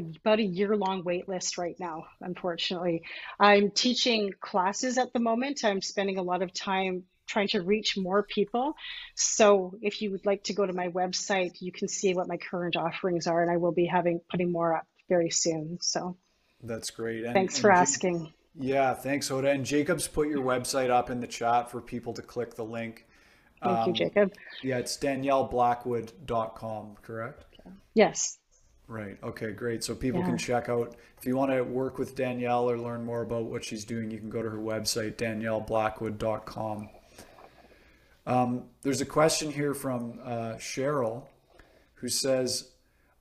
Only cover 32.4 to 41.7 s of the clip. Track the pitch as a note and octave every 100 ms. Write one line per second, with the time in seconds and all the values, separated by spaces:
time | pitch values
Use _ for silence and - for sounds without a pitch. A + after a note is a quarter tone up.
32.4 | A#2+ A#2+ B2 A#2 A#2 A#2 A#2 A#2 A2 A#2
33.4 | A2+ A#2+ - A2 G#2+ A#2 A2 A2 A2 A#2
34.4 | A2+ G#2+ A2 A2 G#2 A#2 G#2+ G#2 A2+ G#2+
35.4 | A2+ A2 G#2+ A2 G#2+ - A2 G#2+ A2 G#2+
36.4 | - - A2 G#2+ G#2 - _ - - -
37.4 | - - - - _ _ _ _ B2+ B2
38.4 | B2 B2 - _ C#3 B2+ C#3 D3+ D#3+ -
39.4 | D#3 C#3+ C#3+ C3 C3+ A#2+ A#2 A2+ B2+ A#2
40.4 | A2+ A2 - - C3+ D3 A2+ A#2 - _
41.4 | _ _ -